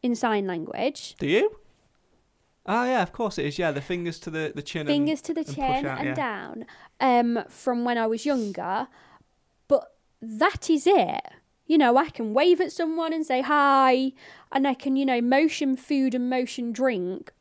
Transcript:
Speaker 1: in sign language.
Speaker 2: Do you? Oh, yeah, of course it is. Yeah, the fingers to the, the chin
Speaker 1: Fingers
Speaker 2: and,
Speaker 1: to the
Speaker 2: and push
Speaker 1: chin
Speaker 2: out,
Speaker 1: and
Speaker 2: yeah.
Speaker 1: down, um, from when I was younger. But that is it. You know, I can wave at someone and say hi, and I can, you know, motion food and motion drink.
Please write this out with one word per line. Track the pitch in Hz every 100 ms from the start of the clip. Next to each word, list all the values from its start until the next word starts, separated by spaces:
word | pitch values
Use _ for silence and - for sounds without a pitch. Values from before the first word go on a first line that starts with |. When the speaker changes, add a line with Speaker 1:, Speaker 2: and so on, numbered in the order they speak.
Speaker 1:
in | 254
sign | 233 240 214 196
language. | 170 156 - 254 294 - -
Speaker 2:
Do | 143
you? | 196 415 - _ _ _ _ _ _ _ _ _ _ -
Oh, | 220
yeah, | 247 254
of | 180
course | - 220 -
it | 143
is. | 143
Yeah, | 170
the | 143
fingers | 139 175 170 160
to | -
the, | 160 156
the | -
chin | 143 170 151
Speaker 1:
Fingers | 294 294 311
Speaker 2:
and, |
Speaker 1:
to | -
the | 320
Speaker 2:
and | 302
push | -
Speaker 1:
chin | 269 262 285
Speaker 2:
out, | 262
Speaker 1:
and | 269
Speaker 2:
yeah. |
Speaker 1:
down, | - 262 202 - - - - - _
um, | 262 240 240 233 -
from | - - 240 240
when | 240
I | 226
was | 226 262
younger. | 269 214 185 180 196 254 _ _ _ _ _ _ _ _
But | 277 - _ _ _
that | 226 214 339 - -
is | 311 339
it. | 392 185 - - - _ _ -
You | 311
know, | 254 247
I | 320
can | - 220
wave | 226 349 349
at | 359
someone | - 330 320 330
and | 320
say | 311 254
hi, | 262 294 285 269 262 254 262 - - - _
and | 269 277
I |
can, | 254 277 262
you | 269
know, | 247
motion | 240 269 311 - 277 262
food | - 285 262
and | 247 247
motion | 254 254 - 240
drink. | 226 262 214 180 190 - _